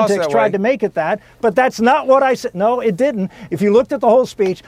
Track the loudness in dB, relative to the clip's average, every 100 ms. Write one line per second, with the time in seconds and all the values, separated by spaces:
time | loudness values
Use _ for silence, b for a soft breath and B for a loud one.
0 | 2 0 0 0 0 0 -2 -2 -4 -4
1 | -4 -4 b _ -2 0 0 0 0 2
2 | 2 2 2 -2 -6 -2 -2 0 -2 0
3 | -2 -2 -6 B -10 -2 2 2 0 0
4 | 2 2 2 -2 -4 -4